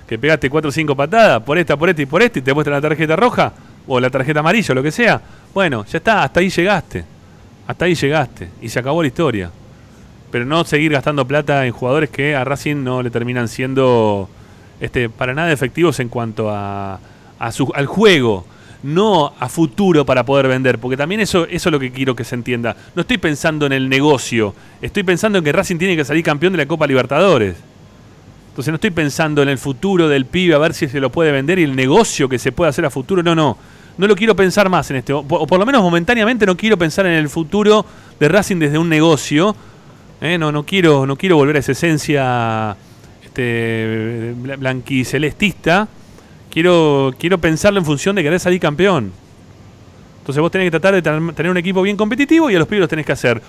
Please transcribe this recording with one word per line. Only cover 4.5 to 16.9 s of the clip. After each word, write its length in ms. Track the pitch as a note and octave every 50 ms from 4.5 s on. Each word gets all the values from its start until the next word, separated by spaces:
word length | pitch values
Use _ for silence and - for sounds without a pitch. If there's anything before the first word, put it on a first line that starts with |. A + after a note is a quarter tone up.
| G3+ A#3 E3+ -
o 20 | C3
lo 60 | B2+
que 100 | C3+ D#3
sea. 280 | D3 - A#3+ G#3 D3+ A2+ - - - - - -
Bueno, 320 | - G3 F#3+ E3 C3 A2 G2+
ya 120 | - - D#3+
está, 240 | - A3 A3 F#3
hasta 160 | D3+ C3 - F3
ahí 80 | F#3 F#3+
llegaste. 540 | - E3+ E3+ G3+ G#3 E3 - - - F2+ E2+ - - - - - - - - - - - -
Hasta 180 | - A#2 - E3
ahí 80 | F#3 E3+
llegaste. 560 | - D3 C#3 D3+ D#3+ C3+ - - - F2+ E2+ - -
Y 60 | - A2+
se 100 | - C3
acabó 240 | A#2 C3+ D3+ F3
la 60 | E3 C3
historia. 420 | A#2+ - E3+ C#3 A2 G2+ F2+ E2+ - - - - - - - - - - - - - - - -
Pero 140 | - A#2+ A#2+
no 200 | C3+ D#3 E3+ D#3+
seguir 280 | - D#3+ D3 D#3 D#3
gastando 340 | D3 C3 - D#3 D3 C#3+ C3
plata 400 | B2+ C#3 D3+ D3 C#3+ C#3+ C#3 C3
en 60 | B2
jugadores 380 | A2+ - B2+ B2 C3+ D#3+ D#3+ -
que 240 | - - C#3 D3+ D3+
a 100 | C3 B2
Racing 380 | C3 C#3 C3 - D3+ D3 C#3+ C3
no 180 | B2+ B2+ B2+
le 80 | B2 A#2+
terminan 380 | A#2 A#2+ A#2+ B2 B2+ B2 A#2+ A2
siendo, 800 | - - B2+ C3 C3+ C3+ C3 B2+ B2 A#2 A2 G#2+ G#2 G2+ F#2+ G2 - - - - - - - - - -
este, 280 | A#2 A#2 - C3 A#2+ A2+
para 260 | A2 - C3 B2+ C3
nada 180 | D3+ E3+ E3+
efectivos 460 | D3+ B2 C#3+ A#2+ - D#3 E3+ E3+ B2+ -
en 80 | B2 A#2
cuanto 420 | - B2 A#2 A2+ G#2+ - A2 G#2+
a, 500 | G#2 G2+ G2+ G2+ G2+ G2+ G2 G2